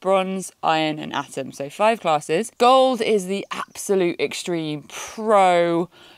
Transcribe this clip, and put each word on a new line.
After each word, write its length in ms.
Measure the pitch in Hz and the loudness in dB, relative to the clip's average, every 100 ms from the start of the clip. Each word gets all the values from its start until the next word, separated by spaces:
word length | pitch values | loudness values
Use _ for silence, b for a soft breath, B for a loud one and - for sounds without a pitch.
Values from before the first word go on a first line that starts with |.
bronze, 520 | 180 190 190 190 180 - | 0 0 0 -6 -10 -4
iron, 360 | 160 160 156 151 | 0 0 0 -4
and 120 | 147 | -6
atom. 380 | - 143 - 131 | -8 -8 -10 -10
So 180 | - 139 | -10 -12
five 300 | - 214 226 | 0 0 0
classes. 520 | 175 151 - 160 226 - | 0 -2 0 -2 -2 2
Gold 420 | 240 262 262 247 | 6 6 4 2
is 260 | - 214 180 | 0 0 0
the 200 | 196 - | -6 -6
absolute 720 | - - - - 196 175 - | -10 -12 -10 -2 0 0 0
extreme 640 | 147 - - 170 156 151 139 | -4 -4 -6 -4 -4 -8 -10
pro 1000 | - - - 214 208 190 175 170 165 175 b b | -16 -14 -6 2 4 6 4 4 0 -2 b b